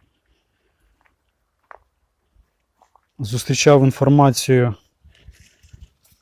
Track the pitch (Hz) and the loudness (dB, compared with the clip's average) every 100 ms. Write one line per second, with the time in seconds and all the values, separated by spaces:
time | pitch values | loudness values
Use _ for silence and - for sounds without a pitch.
0 | _ _ _ _ _ _ _ _ _ _ | _ _ _ _ _ _ _ _ _ _
1 | _ _ _ _ _ _ - - _ _ | _ _ _ _ _ _ -20 -20 _ _
2 | _ _ _ _ _ _ _ _ _ _ | _ _ _ _ _ _ _ _ _ _
3 | _ - 104 120 - 131 156 143 135 - | _ -14 -10 -8 -6 -2 2 4 2 0
4 | 135 143 139 120 - 127 120 101 _ _ | 0 2 2 0 -2 0 -2 -6 _ _
5 | _ _ - - _ _ _ - - _ | _ _ -20 -20 _ _ _ -20 -20 _
6 | _ _ | _ _